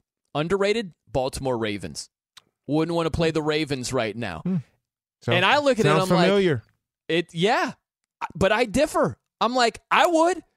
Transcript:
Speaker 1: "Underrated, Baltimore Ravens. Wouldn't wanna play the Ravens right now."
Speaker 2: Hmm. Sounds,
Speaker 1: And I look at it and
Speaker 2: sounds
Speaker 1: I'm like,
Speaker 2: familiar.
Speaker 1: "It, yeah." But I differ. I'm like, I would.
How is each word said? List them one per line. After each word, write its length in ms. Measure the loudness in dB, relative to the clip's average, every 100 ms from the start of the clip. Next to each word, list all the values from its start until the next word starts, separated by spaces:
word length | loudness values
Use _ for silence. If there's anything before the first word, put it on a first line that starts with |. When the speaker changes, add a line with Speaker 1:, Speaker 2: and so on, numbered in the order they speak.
| _ _ _ -6
Speaker 1:
"Underrated, 580 | -2 0 0 -2 -4 -12 _
Baltimore 500 | -4 -4 -4 -4 -2
Ravens. 520 | -2 -4 -8 -12 -16 _ _ -20 _ _ -4
Wouldn't 280 | -2 0 -2
wanna 160 | -2
play 200 | 0 0
the 100 | 0
Ravens 500 | 0 -2 -2 -4 -4
right 220 | -2 -2 -4
now." 240 | -8 -6
Speaker 2:
Hmm. 180 | -4 -4 -6 _ _ _ _ _
Sounds, 140 | -2 0
Speaker 1:
And 80 | 2
I 140 | 2
look 200 | 2 2
at 60 | 4
it 40 |
and 100 | 2
Speaker 2:
sounds 120 | 2
Speaker 1:
I'm 60 | 2
like, 100 | 4
Speaker 2:
familiar. 360 | 2 2 0 -6 _ _ _ -4
Speaker 1:
"It, 260 | -4 -4
yeah." 400 | -2 0 0 -2 -6 _ _ _ -14 -10 0
But 160 | 0
I 140 | 2 0
differ. 520 | 0 0 0 -2 -4 _ -4
I'm 160 | -2 2
like, 240 | 0 0 0
I 160 | 2 4
would. 380 | 4 2 0 -8